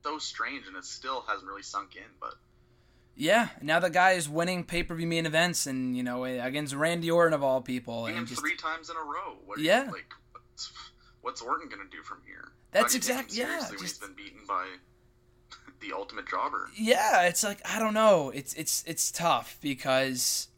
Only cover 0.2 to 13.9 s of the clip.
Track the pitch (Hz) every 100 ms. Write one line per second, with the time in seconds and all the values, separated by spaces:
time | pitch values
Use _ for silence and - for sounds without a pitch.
0.2 | - - 113 139 98 92 - - 131 131
1.2 | 113 104 95 98 98 101 98 107 107 95
2.2 | - - _ _ _ _ _ _ _ -
3.2 | - 220 220 - 143 165 180 180 185 185
4.2 | 147 156 170 180 165 175 175 165 165 165
5.2 | 160 156 175 170 - 131 127 123 123 123
6.2 | 127 127 127 143 147 139 156 175 165 170
7.2 | 170 151 139 131 127 123 120 117 113 110
8.2 | 117 117 151 175 160 160 160 165 151 156
9.2 | 190 - 95 107 156 220 269 95 - -
10.2 | _ - _ - - - - _ _ _
11.2 | 123 127 117 156 156 104 95 82 - -
12.2 | - 92 - _ _ - - 247 - 254
13.2 | 254 208 269 330 269 95 90